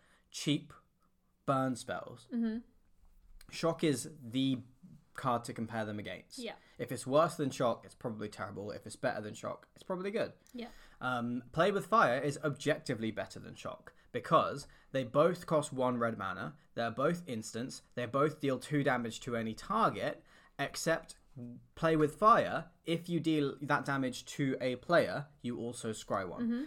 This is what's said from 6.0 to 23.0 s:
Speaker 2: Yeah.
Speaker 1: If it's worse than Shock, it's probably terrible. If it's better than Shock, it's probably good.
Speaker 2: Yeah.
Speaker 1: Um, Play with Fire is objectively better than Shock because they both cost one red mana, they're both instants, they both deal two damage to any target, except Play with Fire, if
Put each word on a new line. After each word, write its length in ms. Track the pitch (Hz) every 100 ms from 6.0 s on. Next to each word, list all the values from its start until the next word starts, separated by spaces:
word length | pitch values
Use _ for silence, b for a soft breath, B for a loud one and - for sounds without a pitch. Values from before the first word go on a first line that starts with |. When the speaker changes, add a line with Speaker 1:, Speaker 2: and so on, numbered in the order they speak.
| 95 92 - -
Speaker 2:
Yeah. 140 | 233 - b b
Speaker 1:
If 120 | -
it's 160 | 131 127
worse 300 | 143 165 -
than 140 | 135
Shock, 320 | - 123 -
it's 100 | 95
probably 340 | - 123 107 104
terrible. 420 | - 101 101 104
If 120 | - 107
it's 100 | -
better 240 | 127 -
than 140 | 107
Shock, 340 | - - - -
it's 100 | -
probably 260 | - 180 196
good. 220 | 208 110 - _
Speaker 2:
Yeah. 160 | 240 233 B B B
Speaker 1:
Um, 440 | 127 123 120 123 -
Play 180 | 160 190
with 160 | 196 -
Fire 320 | 226 160 127
is 200 | 143 139
objectively 680 | 156 139 139 151 - 113 110
better 260 | 104 95 -
than 160 | 90
Shock 380 | 95 - - - - b
because 540 | 123 - 160 90 139 - b b
they 120 | 135
both 420 | 117 147 170 175 -
cost 260 | 156 143
one 260 | 131 127 123
red 200 | 117 107
mana, 360 | 95 92 143 - b
they're 160 | - 117
both 320 | 117 147 175 -
instants, 560 | 113 - 113 135 - -
they 120 | - 120
both 340 | 135 151 151
deal 180 | 139 127
two 240 | - 147
damage 380 | 139 123 117 -
to 160 | - 117
any 180 | 113
target, 680 | 107 - 214 185 98 127 - - B B -
except 580 | 139 - 165 165 - - - 127 120 120 -
Play 220 | - 165 160
with 180 | 147 -
Fire, 500 | 214 208 92 127 - _
if 240 | - 170